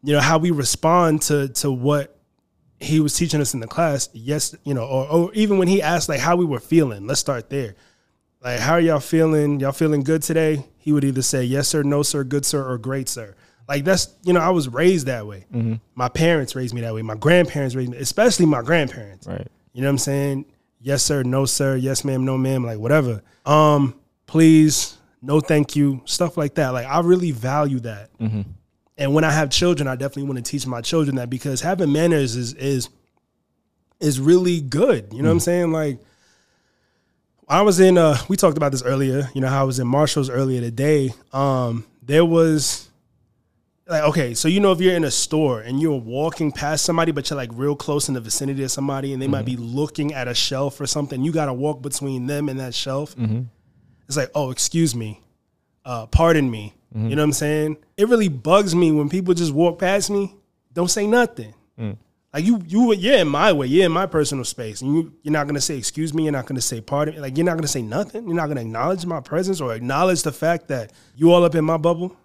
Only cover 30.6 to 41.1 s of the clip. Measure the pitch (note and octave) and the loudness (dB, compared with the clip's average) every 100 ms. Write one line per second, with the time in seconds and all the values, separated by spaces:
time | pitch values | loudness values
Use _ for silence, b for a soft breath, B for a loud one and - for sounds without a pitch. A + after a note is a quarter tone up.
30.6 | B2 B2 A2+ E3 D3 C3+ A#2+ B2 C#3+ C3+ | -6 -8 -2 0 0 -2 -4 -6 -6 -4
31.6 | D#3+ F#3 E3 D3 E3+ D#3+ C#3 A2+ A#2+ - | -4 0 0 2 2 2 0 -4 -8 -6
32.6 | C3 C#3 A#2 _ _ _ _ _ _ _ | -4 -2 -4 _ _ _ _ _ _ _
33.6 | _ _ _ _ D#3 C3 C#3 F3+ F3+ E3+ | _ _ _ _ -2 0 4 4 4 -2
34.6 | C#3 C3+ B3 D#3 G2+ A2 D3 E3 F3 F3 | -2 0 2 2 -2 -4 2 2 2 0
35.6 | F3 D#3+ D3+ B2+ _ _ _ _ _ _ | 0 -2 -4 -6 _ _ _ _ _ _
36.6 | _ _ _ _ _ _ _ _ _ D#3 | _ _ _ _ _ _ _ _ _ 4
37.6 | G#3 F3+ F#3 F3+ D#3+ C#3+ - F#3+ F#3 D3+ | 6 8 8 8 6 4 0 2 2 2
38.6 | D3 C3+ B2 C3+ C3+ C3 C3+ C3+ C3 C#3 | 0 0 -2 0 0 0 -4 -4 -2 0
39.6 | C3+ B2+ B2 C3+ D3+ D3+ C3+ B2 C3+ B2+ | 0 0 0 2 2 2 -2 0 0 0
40.6 | A#2+ A2+ C#3+ D3+ C3+ | -4 -2 2 2 2